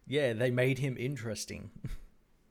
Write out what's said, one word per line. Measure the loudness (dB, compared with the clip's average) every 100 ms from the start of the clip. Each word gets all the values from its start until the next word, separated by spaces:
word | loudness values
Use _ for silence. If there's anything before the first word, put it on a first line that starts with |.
| -2
Yeah, | 2 2
they | 4 2
made | 4 4 2
him | 0 -2
interesting. | -4 -4 -4 -4 -6 -8 -10 -8 -8
<laughs> | -8 -10 -20 _ _ _